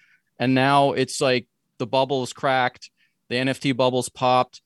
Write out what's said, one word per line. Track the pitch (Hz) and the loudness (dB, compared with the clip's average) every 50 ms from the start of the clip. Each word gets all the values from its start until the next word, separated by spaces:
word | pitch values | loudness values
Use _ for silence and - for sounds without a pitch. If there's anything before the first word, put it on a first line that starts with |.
| _ _ _ _ _ _ _ | _ _ _ _ _ _ _
And | - 120 131 131 | -4 -2 0 2
now | 131 135 139 143 143 143 139 | 2 2 4 4 4 2 2
it's | - - 131 - - - | 0 -2 -4 -4 -4 -2
like | 147 131 127 123 - _ _ _ _ _ _ - | 0 0 0 0 -4 _ _ _ _ _ _ -10
the | 131 | -6
bubble's | 107 131 131 135 131 143 131 123 - - | -2 0 0 0 0 -2 -4 -4 -6 -8
cracked, | - 147 139 131 131 123 120 - - - - _ _ _ _ _ _ _ - | -4 -2 0 0 0 0 -2 -4 -8 -20 -20 _ _ _ _ _ _ _ -6
the | 120 | -4
N | 123 131 | -2 -2
F | 135 127 - | -2 -2 -2
T | - 139 | -2 -2
bubble's | 127 117 131 127 127 127 120 - | 0 0 0 0 0 -2 -4 -6
popped. | - - 131 127 127 127 127 - - - _ | -6 -2 0 2 2 2 0 -2 -6 -20 _